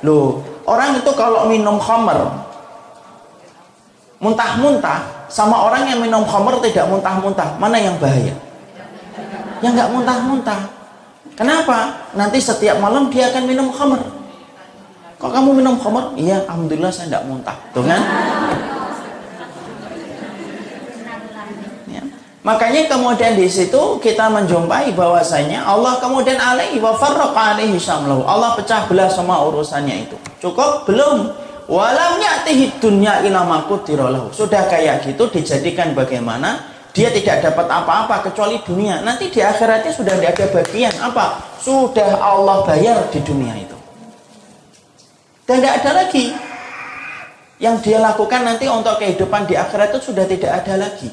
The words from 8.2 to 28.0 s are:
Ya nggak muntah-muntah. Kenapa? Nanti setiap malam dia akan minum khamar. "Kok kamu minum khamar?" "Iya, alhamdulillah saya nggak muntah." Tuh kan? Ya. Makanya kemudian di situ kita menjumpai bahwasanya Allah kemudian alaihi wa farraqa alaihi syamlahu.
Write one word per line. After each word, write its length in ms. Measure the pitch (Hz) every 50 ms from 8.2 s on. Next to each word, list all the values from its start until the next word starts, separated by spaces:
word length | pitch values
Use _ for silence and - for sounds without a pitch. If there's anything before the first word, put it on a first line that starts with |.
| 110 - - - - - - - - - - - - - - - - - - - - - - - - - - - 226
Ya 80 | 240
nggak 160 | 240 240 - - 240
muntah-muntah. 640 | 254 240 254 247 247 240 262 269 262 233 226 208 196 196 196 - - - - - - - - - - _ -
Kenapa? 640 | - - 220 262 311 320 320 277 240 226 - - - - - -
Nanti 240 | - 196 202 208 226
setiap 400 | 262 - - 220 - 202 208 - 202 202
malam 240 | 208 240 285 269 254
dia 240 | - 254 247 247
akan 160 | 254 262 254 254
minum 240 | 254 262 269 254
khamar. 320 | - - 294 269 254 - - - - - - - - - - - - - - - - - - - - - - - -
"Kok 160 | - - 262
kamu 240 | 240 262 269 277 269
minum 240 | 262 262 262 247 -
khamar?" 320 | - 202 220 254 254 - - -
"Iya, 240 | 156 180 196 196 196
alhamdulillah 480 | 190 170 170 165 156 156 151 175 185
saya 240 | 180 180 170 160 139
nggak 80 | - -
muntah." 320 | 135 131 127 - - - - - -
Tuh 80 | - 127
kan? 200 | 123 151 170 - 214 - - - - - - - - - - - - - - - - - - - - - - - - - - - - - - - - - - - - - - 339 - - - - - - - - - 196 190 202 202 - - - 262 240 233 226 226 233 233 226 220 220 - 214 208 208 208 - 202 208 - - - -
Ya. 160 | - - - 277 - - - - - - -
Makanya 480 | 202 226 220 233 233 254 311 320 320
kemudian 480 | 277 254 247 247 233 208 233 233 220 196
di 80 | 180 180
situ 480 | 175 202 180 190 220 277 - - - - -
kita 240 | 226 - - 220 220
menjumpai 640 | 214 208 196 165 175 170 170 165 196 269 294 262
bahwasanya 720 | 185 175 180 170 175 170 170 - 165 147 147 151 - - -
Allah 320 | 202 196 220 240 254 247
kemudian 400 | 247 - 247 262 262 254 262 262
alaihi 400 | 240 240 247 247 262 - - 294
wa 160 | 226 214 226 220 -
farraqa 560 | - - 226 226 - - - 226 220 214 208
alaihi 240 | 208 220 220 196 170
syamlahu. 400 | - - 160 147